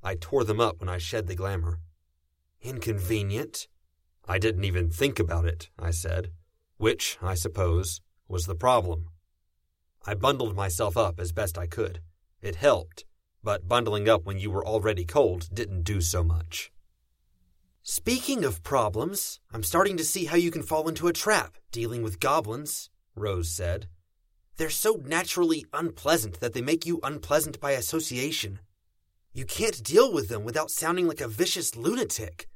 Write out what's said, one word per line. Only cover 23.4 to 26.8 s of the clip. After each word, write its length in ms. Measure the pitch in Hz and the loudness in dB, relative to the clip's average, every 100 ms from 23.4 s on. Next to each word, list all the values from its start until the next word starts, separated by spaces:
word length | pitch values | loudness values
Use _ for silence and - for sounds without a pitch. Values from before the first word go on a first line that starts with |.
| 82 | -2
said. 400 | - 87 90 - - _ _ _ _ _ - | -4 -2 -4 -6 -18 _ _ _ _ _ -6
"They're 140 | 160 | -4
so 300 | - - - | 0 2 0
naturally 600 | 131 165 180 - 170 160 - | 0 -2 0 2 2 2 -2
unpleasant 680 | 143 165 - 143 165 107 90 | -4 -4 -2 2 2 2 -4
that 120 | 123 | -4
they 100 | 127 | -2
make 220 | 127 165 | 0 0